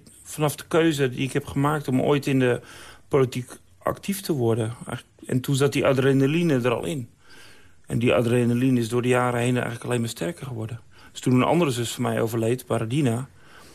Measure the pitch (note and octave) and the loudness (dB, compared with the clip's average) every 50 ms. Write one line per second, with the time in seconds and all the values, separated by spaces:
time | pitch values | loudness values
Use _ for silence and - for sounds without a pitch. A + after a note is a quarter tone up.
0 | - - - - - - - D3 D#3 C#3+ - - - - - E3 E3 E3 D3 C#3 | -14 -20 -20 -20 -20 -12 -6 -2 -2 -2 -2 -4 -6 0 2 2 4 4 2 2
1 | C#3 B2+ B2 C3+ C3+ B2+ - C#3+ - - - C#3 C#3 D3 D#3 D3 C#3+ C#3+ B2+ B2+ | 0 -2 -2 -4 -4 -4 -4 -4 -4 -4 -2 0 0 0 0 -2 -2 0 0 2
2 | B2 C3 D3 C#3 C#3 D3 C#3 C3+ B2+ B2 A#2+ - - - - - - - - - | 2 2 2 0 0 0 2 2 2 2 0 -2 -4 -12 -20 -20 -20 -20 -20 -20
3 | - - - C#3 C3 B2 - B2+ B2 - - - _ _ - - - - - - | -6 0 2 2 2 2 0 -6 -8 -10 -14 -20 _ _ -14 -8 -6 -6 -6 -4
4 | - - G3 - - - D#3+ C3 A#2+ A2+ A2+ A#2 A2+ A2+ A#2+ - - - - - | -4 -6 -6 -4 -4 -4 -2 0 2 0 0 0 -2 -4 -6 -10 -10 -10 -10 -12
5 | - _ _ _ - - C3+ B2+ - - C#3+ B2+ C#3+ C#3 - C3 - C#3 C3+ C3 | -12 _ _ _ -6 -4 -2 -2 0 0 2 2 2 2 2 2 2 2 4 4
6 | C3 C#3 C3+ C3+ C3+ C#3 D#3 F3 F3 E3 C3+ B2 A#2 B2 A2+ - - E3+ E3 C3+ | 4 4 4 4 4 4 2 2 2 2 2 2 2 0 0 0 -2 -4 -6 -6
7 | A#2 - - _ - - - - - - - - - - - - - - C3+ A#2+ | -8 -10 -16 _ -20 -20 -20 -20 -20 -20 -20 -20 -20 -20 -20 -20 -10 -6 -2 0
8 | A#2 B2+ - B2 A#2 A#2 B2 B2 A#2+ A#2+ A#2+ A#2+ C3 C3+ B2+ A#2+ A#2 G#2+ A#2+ B2 | 2 2 4 2 2 2 2 2 2 2 2 2 2 2 2 2 0 0 -2 0
9 | A#2+ B2 B2 B2 B2 B2 A#2+ A#2+ A#2+ B2+ B2+ B2 - A2+ A#2 - - A#2+ B2 A#2+ | 2 2 2 2 2 0 0 0 0 0 0 0 -2 -4 -6 -8 -6 -4 -2 -2
10 | A#2 A2+ - - E3+ F3 E3+ - D3 B2+ A#2+ A2+ A2 A2 A#2+ - - - - - | -2 -4 -4 -6 -6 -6 -6 -8 -10 -10 -10 -8 -8 -10 -10 -12 -16 -20 -20 -20
11 | - - - - - C3+ B2+ B2+ B2 - C#3+ F3 F3 C#3 A#2 A#2+ A2+ A2 - - | -20 -20 -12 -4 0 2 4 4 4 4 4 2 2 2 0 -2 -4 -6 -4 -4
12 | B2 A#2 A#2 A#2+ A#2 G#2+ A2+ A2+ A2+ A2+ B2 B2+ - - A2+ A2+ A2+ A2 C3 D#3+ | -2 -2 0 0 -2 -2 -2 0 0 0 -2 -2 -4 -4 -4 -4 -2 -2 0 0
13 | C#3+ A#2 A2+ B2+ C#3 - - - - - - - - - | 2 2 0 -2 -4 -8 -14 -20 -20 -20 -20 -20 -20 -20